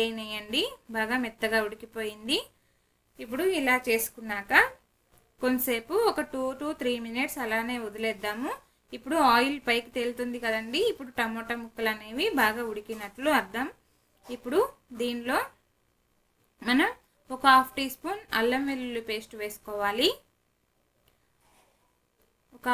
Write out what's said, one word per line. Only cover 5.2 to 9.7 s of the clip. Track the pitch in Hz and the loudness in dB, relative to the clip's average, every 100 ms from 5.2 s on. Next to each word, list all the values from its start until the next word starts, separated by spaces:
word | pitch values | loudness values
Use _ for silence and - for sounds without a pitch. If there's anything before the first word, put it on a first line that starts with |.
| _ _ | _ _
కొంతసేపు | 254 254 262 233 226 392 440 | 0 2 0 -2 0 2 2
ఒక | 311 269 | 2 -4
two | 262 262 262 | -2 -4 -4
to | 294 311 | -6 -2
three | 247 240 226 | -2 -2 -4
minutes | 233 302 285 | -4 -4 -4
అలానే | 226 220 233 247 214 | -2 -2 -2 -4 -6
వదిలేద్దాము. | 208 220 202 208 214 302 539 _ _ _ 247 | -4 -4 -2 -4 -4 -6 -6 _ _ _ -14
ఇప్పుడు | 262 320 269 | -2 4 6
ఆయిల్ | 240 269 285 | 6 4 0
పైకి | - | 0